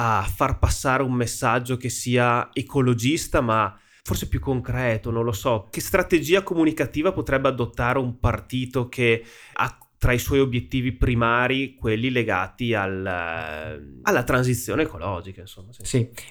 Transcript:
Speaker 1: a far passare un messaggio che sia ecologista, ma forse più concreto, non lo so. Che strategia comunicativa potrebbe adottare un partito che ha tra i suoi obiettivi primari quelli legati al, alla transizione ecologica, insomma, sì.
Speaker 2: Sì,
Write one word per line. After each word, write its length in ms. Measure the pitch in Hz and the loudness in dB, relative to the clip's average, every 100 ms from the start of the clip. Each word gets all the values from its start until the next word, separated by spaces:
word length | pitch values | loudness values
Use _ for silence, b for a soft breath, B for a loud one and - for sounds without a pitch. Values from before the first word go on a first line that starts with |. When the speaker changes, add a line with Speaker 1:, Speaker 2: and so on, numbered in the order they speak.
Speaker 1:
a 220 | 117 107 | 0 2
far 360 | 95 - 135 - | 0 0 0 2
passare 440 | - - - 131 | 0 2 0 2
un 100 | 135 | 2
messaggio 640 | 123 117 - 131 120 123 127 | 0 -2 0 0 0 0 -4
che 140 | 127 | -4
sia 600 | - 127 123 123 120 - | -6 0 2 4 2 0
ecologista, 880 | - 123 139 127 117 120 160 - 165 | -6 -2 2 2 2 2 0 0 0
ma 380 | 123 110 104 - b b | 2 2 0 -4 b b
forse 260 | - 98 - | -6 -4 -2
più 120 | - | -4
concreto, 720 | - 127 120 123 127 110 117 | -2 -2 -2 -2 0 0 -2
non 140 | 113 | -2
lo 80 | 117 | -2
so. 360 | 107 143 113 - | -2 0 -2 -4
Che 100 | - | -8
strategia 600 | - 190 180 175 139 190 | 0 0 4 2 4 2
comunicativa 720 | 190 170 160 156 131 147 170 | 2 2 2 2 -2 0 0
potrebbe 360 | 180 143 135 135 | 0 0 0 2
adottare 500 | 127 117 - 123 131 | 0 -2 -2 0 0
un 200 | 123 123 | -2 0
partito 680 | 123 110 - 127 127 131 123 | 0 0 -4 -6 -4 -4 -4
che 340 | - 120 113 - B B | 0 2 2 0 B B
ha 240 | B 123 - - - | B -4 -6 -20 0
tra 140 | - | 2
i 60 | 123 | 2
suoi 180 | - 143 | 2 2
obiettivi 540 | 135 120 120 131 123 | 4 0 -2 -2 -2
primari 840 | 131 131 120 117 117 123 131 135 | 0 2 2 4 4 2 0 -2
quelli 360 | - 120 110 127 | -4 -2 0 0
legati 600 | 123 110 95 95 - 120 | 0 2 0 -2 -4 -2
al, 320 | 107 95 95 | 0 0 -2
alla 1160 | 98 87 82 82 80 76 78 76 71 65 113 165 | -4 -4 -4 -6 -6 -8 -10 -12 -14 -8 -2 0
transizione 600 | 120 131 123 123 - 107 | 2 2 2 0 -2 -2
ecologica, 580 | 156 85 87 90 90 92 | -2 -4 -6 -6 -8 -16
insomma, 320 | 90 - 98 | -18 -18 -20
sì. 80 | - | -14
Speaker 2:
Sì, 260 | - 131 113 - B | -2 0 -2 -6 B